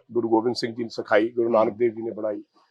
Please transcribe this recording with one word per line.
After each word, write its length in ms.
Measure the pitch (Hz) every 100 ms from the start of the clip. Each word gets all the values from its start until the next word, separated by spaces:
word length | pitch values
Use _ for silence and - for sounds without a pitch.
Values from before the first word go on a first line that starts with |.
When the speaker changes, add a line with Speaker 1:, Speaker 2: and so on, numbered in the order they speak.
| -
Speaker 1:
ਗੁਰੂ 180 | 117 113
ਗੋਬਿੰਦ 260 | 110 117 120
ਸਿੰਘ 200 | 120 113
ਜੀ 80 |
ਨੇ 60 | 113
ਸਿਖਾਈ, 400 | - 107 107 113
ਗੁਰੂ 200 | 120 117
ਨਾਨਕ 200 | 117 110
Speaker 2:
ਹੂੰ। 80 | 101
Speaker 1:
ਦੇਵ 140 | 120
ਜੀ 100 | 110
ਨੇ 100 | 113
ਬਣਾਈ। 320 | 104 107 104 - _ _